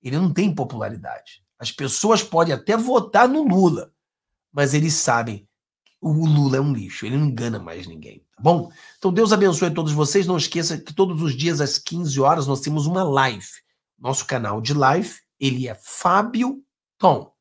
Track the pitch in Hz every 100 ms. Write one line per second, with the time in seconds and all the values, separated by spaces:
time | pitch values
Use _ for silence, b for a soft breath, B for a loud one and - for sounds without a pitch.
0 | 127 143 185 143 202 156 - 117 107 113
1 | - - - - _ _ 117 - - -
2 | 214 220 - 165 170 135 - 220 247 254
3 | - 196 247 294 285 185 185 151 - _
4 | _ _ _ _ _ 143 143 151 160 151
5 | - 120 113 101 _ _ _ _ _ _
6 | 160 151 160 147 139 135 143 127 92 -
7 | 107 135 151 117 120 110 85 87 90 80
8 | 55 - _ _ 131 170 - B B B
9 | 196 180 220 202 196 156 180 156 156 151
10 | 147 202 175 180 143 170 165 160 - 156
11 | 190 160 165 127 165 151 143 - - 165
12 | 165 135 135 165 139 135 147 151 147 185
13 | 180 139 135 104 - - _ _ _ _
14 | 123 135 - 131 110 107 110 147 135 160
15 | 220 - _ _ 139 127 123 107 - -
16 | 175 185 220 220 247 277 _ _ _ _
17 | 185 123 - _